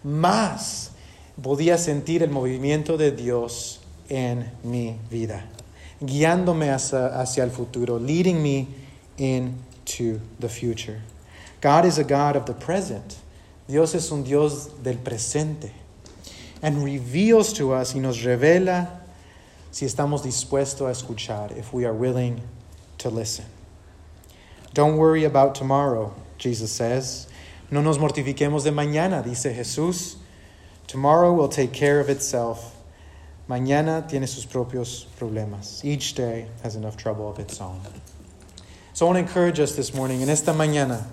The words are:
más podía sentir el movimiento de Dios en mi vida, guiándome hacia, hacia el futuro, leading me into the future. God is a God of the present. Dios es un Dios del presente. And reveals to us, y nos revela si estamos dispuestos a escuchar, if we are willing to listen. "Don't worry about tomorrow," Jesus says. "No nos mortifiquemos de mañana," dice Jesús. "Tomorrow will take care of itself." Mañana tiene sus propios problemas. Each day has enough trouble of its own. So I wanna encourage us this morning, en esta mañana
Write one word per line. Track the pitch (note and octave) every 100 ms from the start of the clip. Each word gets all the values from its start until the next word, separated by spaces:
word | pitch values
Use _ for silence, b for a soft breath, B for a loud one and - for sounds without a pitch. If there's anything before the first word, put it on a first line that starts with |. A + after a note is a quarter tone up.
más | C#3+ D3+ F3 G#3+ G3+ C#3+ - - - B B B B -
podía | C3 C#3+ D#3+ E3+
sentir | E3 C#3+ C#3+ E3+
el | D#3+
movimiento | C#3 B2+ B2+ C#3 D3+ D3 D#3+
de | D3+
Dios | A#2 A#2+ A#2+ A#2 - - - - - -
en | C3+ B2 A#2+ A#2 -
mi | A#2+ A#2+ A#2 A2 A2+
vida, | A#2 A2+ G2+ - - B B B B
guiándome | C#3 C#3 D#3+ F3+ F3+ D#3+ D3
hacia, | C3+ - C3 B2+ C3
hacia | B2+ -
el | B2+
futuro, | B2 A#2+ B2 A#2+ A#2
leading | B2+ D#3+ F#3 E3+
me | D3 C3+ C3 B B B B -
into | C3+ B2+ B2+ B2+ - - - - A#2 A2 - -
the | A#2+
future. | - A#2+ A2+ G#2+ A2 A2 - B B B B
God | C#3+ D#3 F3
is | D3+
a |
God | C3+ C#3+ D3 C#3
of |
the | C3
present. | A#2 - F#3 E3+ G#2+ - - - b b b -
Dios | C#3 D#3+
es | F3 E3
un | D3+
Dios | C3 C#3+ D3+ D3 - -
del | B2+ B2
presente. | B2+ A#2 - D3+ D#3 D3+ G#2+ - - - B B B B B B
And | D#3 C#3+
reveals | C#3 C#3 A#2+ D3 G#3+ A3+ G#3
to | - C3+
us, | C3 B2+
y | C3+
nos | C3 A#2
revela | A#2+ A#2+ D3 F3+ F#3 F3+ F3 - - B B B B B B
si | - C3+
estamos | - C#3+ D3
dispuestos | C3 B2 - C#3 C#3 - C3+
a |
escuchar, | B2 - A2 - G#2 G#2 -
if | G#2+
we | B2 A#2+
are |
willing | A2 B2+ B2+ B2 A#2 - - - - - -
to | B2+
listen. | A2+ G#2+ - - - - - - - - - B B B B B
"Don't | - D3 D#3
worry | D#3+ D#3+
about | D3+ C3+ C#3
tomorrow," | C#3 C3+ C#3 C#3+ A2+ G#2 - - -
Jesus | B2+ A2+ A2
says. | - A#2 B2+ B2+ - - B B B B
"No | C#3+
nos | D3+ C#3+
mortifiquemos | D3+ - C3+ C3+ C#3+ D3+
de | C#3+
mañana," | D3 D3 D3+ F#3 E3+
dice | A#2 B2 C#3
Jesús. | A#2 A#2 - E3 F3 - - B B B B B B -
"Tomorrow | C3 C#3+ D#3+ F3
will | F3 C#3
take | C#3 B2+
care | - C#3+ D3
of | C#3
itself." | C#3 - B2 A#2 A2 - - - B B B B B -
Mañana | B2 C3 C#3+ D#3 D#3+ D#3+
tiene | C#3 C3
sus | -
propios | A2+ C3 B2 B2+ A#2+ - - -
problemas. | A#2 G#2+ G#2 G#2 G#2 -
Each | C#3+ D3 -
day | - A#2+ A2+ A2 -
has | A2+ G#2+
enough | G#2+ G#2+
trouble | A2+ G#2+ G#2+
of | G#2
its | G2 -
own. | F#2 F#2 F#2+ - - - - - - B B B B
So | - E3+
I |
wanna | F3+
encourage | F3 F3+ F3 D3+
us | C#3
this | - B2+
morning, | C3+ C3 B2+
en | C3+
esta | D3 E3+
mañana | D#3+ D#3 D3 C3+ A#2 A2